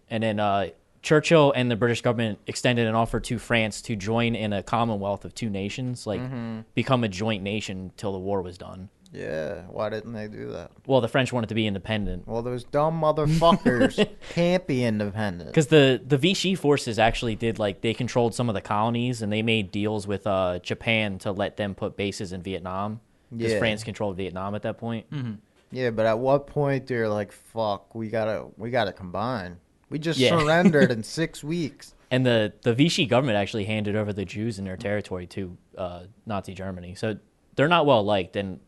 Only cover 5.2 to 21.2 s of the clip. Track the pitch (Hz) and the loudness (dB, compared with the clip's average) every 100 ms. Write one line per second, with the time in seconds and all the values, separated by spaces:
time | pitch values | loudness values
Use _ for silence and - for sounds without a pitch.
5.2 | 90 - 117 98 101 - 127 123 110 110 | -6 -8 -6 -4 -6 -6 -6 -6 -6 -6
6.2 | 127 127 117 110 - - - 123 113 90 | -6 -8 -8 -10 -6 -4 2 2 2 -2
7.2 | 110 104 98 107 - 95 90 - 104 95 | -2 -2 -2 -4 -6 -8 -10 -8 -6 -6
8.2 | 95 98 90 90 92 92 98 _ - 95 | -4 -4 -4 -10 -14 -14 -16 _ -18 -12
9.2 | 95 156 151 85 92 - 107 110 - 113 | -6 -4 -6 -8 -10 -6 -4 -4 -8 -10
10.2 | 107 110 117 90 - - - 135 113 139 | -10 -10 -10 -10 -12 -16 2 2 4 2
11.2 | 123 123 107 110 110 98 - 107 92 90 | 2 0 -2 0 0 -2 -2 -2 -2 -6
12.2 | - 113 120 123 120 143 156 165 156 151 | -6 -6 -4 -6 -2 0 2 2 2 2
13.2 | 151 160 165 - - 120 262 - 208 - | 2 4 6 6 4 4 2 2 0 -2
14.2 | - 170 175 180 180 127 120 107 104 107 | -8 0 2 2 2 0 2 0 -2 -2
15.2 | 104 87 85 160 147 156 135 123 127 139 | -4 -4 -2 0 6 8 8 4 2 2
16.2 | 170 190 180 185 147 139 127 107 113 - | 4 2 0 0 2 2 2 4 4 2
17.2 | 120 107 117 107 104 92 117 107 123 127 | -4 -2 -2 0 -2 0 -2 -2 -2 0
18.2 | 117 101 120 98 - 104 113 117 123 117 | 0 0 -2 -2 -2 0 0 0 -2 -2
19.2 | 104 107 117 110 95 104 104 107 101 98 | -2 0 2 2 0 -2 -2 -2 -4 -4
20.2 | 107 95 92 90 - 110 120 110 107 95 | 0 0 0 -2 -6 -6 0 0 0 -4